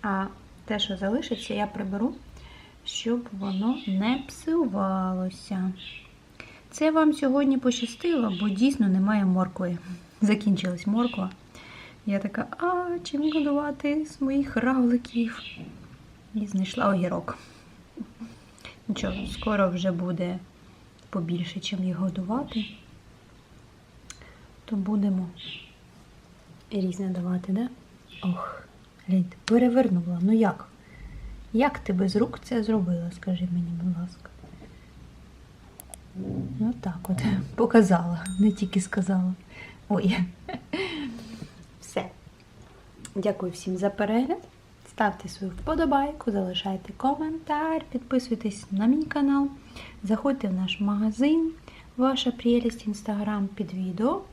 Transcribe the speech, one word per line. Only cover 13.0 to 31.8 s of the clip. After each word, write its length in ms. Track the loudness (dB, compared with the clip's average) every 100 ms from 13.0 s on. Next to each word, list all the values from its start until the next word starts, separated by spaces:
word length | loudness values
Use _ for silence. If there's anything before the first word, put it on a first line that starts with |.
чим 280 | -4 0 2
годувати 760 | 2 2 2 0 -2 0 0 -2
з 140 | -2
моїх 360 | 0 2 2 0
равликів?" 840 | 2 4 4 2 0 -2 -2 -4 -12 -14 -14 -16 -20 -20 -20 -20 -8
І 120 | -6 -2
знайшла 420 | -2 -2 2 4
огірок. 500 | 4 2 -2 -6 -12 -14 -20 -20 -20 -20 -14 -14 -14 -16 -16 -20 -20 -20 -12 -6
Нічого, 380 | -4 -2 -4 -6
скоро 440 | -4 0 4 2
вже 220 | 2 0
буде 460 | 0 -2 -2 -2 -4 -10 -20 -20 -20 -20 -20 -8
побільше, 500 | -6 -2 -4 -4 -6
чим 240 | -6 -2
їх 120 | -2 0
годувати. 680 | -2 -2 -4 -4 -2 -6 -6 -12 -20 -20 -20 -20 -20 -20 -20 -20 -20 -20 -20 -20 -20 -20 -20 -20 -20 -20
То 120 | -6 -2
будемо 520 | 0 2 2 0 -2 -10 -14 -16 -18 -20 -20 -20 -20 -20 -20 -20 -20 -20 -8
різне 380 | -2 -2 -2 -4
давати, 440 | -2 -2 -2 0
да? 160 | -2 -2 -8 -20 -20 -20 -6
Ох, 400 | -4 -2 -4 -10 -16 -20 -20 -14 0
гляньте, 300 | 2 2 -6
перевернула. 720 | 2 4 6 4 4 2 0 0
Ну 100 | 4
як? 360 | 6 4 0 -12 -20 -20 -18 -14 -12 -14 -14 -2
Як 260 | 2 2
ти 140 | 0